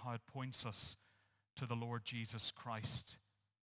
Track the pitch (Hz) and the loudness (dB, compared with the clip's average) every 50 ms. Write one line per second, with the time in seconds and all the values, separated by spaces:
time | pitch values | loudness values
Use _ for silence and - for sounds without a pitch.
0 | - 123 117 113 - - - 135 127 131 120 - - 120 107 - - - - - | 0 0 0 -2 -2 -4 -4 -2 -2 0 0 0 0 0 0 0 -2 -2 -4 -6
1 | - - - - - _ _ _ _ _ - - 127 117 120 117 117 117 120 117 | -12 -20 -20 -20 -20 _ _ _ _ _ -4 -2 2 2 4 2 4 2 0 0
2 | 107 - 120 117 113 107 - 110 - - - - - 123 113 110 104 - - - | 0 0 0 0 0 0 0 2 2 0 0 0 -2 -2 0 0 0 0 0 0
3 | - - - - _ _ _ _ _ _ _ _ _ | -2 -4 -10 -12 _ _ _ _ _ _ _ _ _